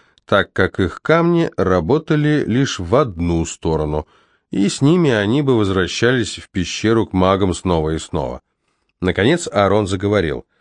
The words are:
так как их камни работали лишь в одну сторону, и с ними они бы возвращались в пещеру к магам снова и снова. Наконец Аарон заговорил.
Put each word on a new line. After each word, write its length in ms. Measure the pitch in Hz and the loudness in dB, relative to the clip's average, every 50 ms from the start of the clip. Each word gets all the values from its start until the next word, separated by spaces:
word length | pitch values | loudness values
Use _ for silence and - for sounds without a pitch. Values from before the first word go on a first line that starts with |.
| _ _ _ _ _ | _ _ _ _ _
так 280 | - 110 101 92 - _ | 0 0 0 0 0 _
как 280 | - 98 90 - - | -2 -2 0 0 -2
их 200 | 98 85 - - | -2 -2 -4 -4
камни 500 | - - 156 170 170 175 175 170 170 165 - | -2 0 2 2 4 2 2 2 0 -2 -2
работали 880 | - 95 90 92 90 80 82 127 160 156 - 160 151 147 151 151 147 - | -2 0 0 2 0 2 0 0 -2 0 0 -2 0 0 0 0 0 -2
лишь 320 | - 107 127 139 127 - - | -2 -2 -2 -2 -2 -4 -8
в 160 | 92 82 104 | -4 0 0
одну 480 | 135 156 123 90 82 85 85 85 82 82 | 0 0 0 -2 -4 -2 0 0 0 -2
сторону, 600 | - - - - 85 80 78 76 76 76 76 76 - _ _ _ _ _ _ _ _ | -4 -8 -6 -4 -2 -2 -2 -2 -2 -4 -6 -6 -8 _ _ _ _ _ _ _ _
и 180 | - 285 - 196 | -4 -2 -2 -2
с 120 | - - | 0 0
ними 300 | 135 139 170 185 170 147 | 2 2 4 4 2 2
они 320 | 120 107 101 101 117 147 147 | 2 0 0 0 0 0 0
бы 140 | 135 127 | 2 2
возвращались 840 | 113 107 95 95 95 92 85 - - - 120 131 127 107 - - - | 2 2 2 0 0 0 -2 -2 0 0 2 2 2 -2 -4 -6 -12
в 100 | - - | -16 -8
пещеру 580 | - 98 87 - - - - 110 113 113 104 | -4 -4 -4 -4 -4 -2 0 2 2 2 0
к 60 | - - | 0 0
магам 420 | 95 92 92 98 95 101 92 85 | 2 4 4 4 2 2 0 -2
снова 360 | - - 95 87 82 78 78 | -2 -2 -2 0 0 0 -2
и 80 | 80 80 | -4 -6
снова. 420 | - - - 82 69 60 62 62 - _ _ _ _ _ _ _ _ _ _ _ | -6 -6 -6 -4 -4 -6 -8 -10 -16 _ _ _ _ _ _ _ _ _ _ _
Наконец 480 | - 92 87 - 98 123 170 175 - - - | -2 -2 0 2 2 2 2 0 -2 -2 0
Аарон 340 | 104 101 95 101 107 107 | 2 2 4 2 2 0
заговорил. 600 | 87 98 92 101 101 104 104 85 78 67 60 - _ _ _ | 0 -2 -4 -2 0 0 0 0 -2 -4 -8 -10 _ _ _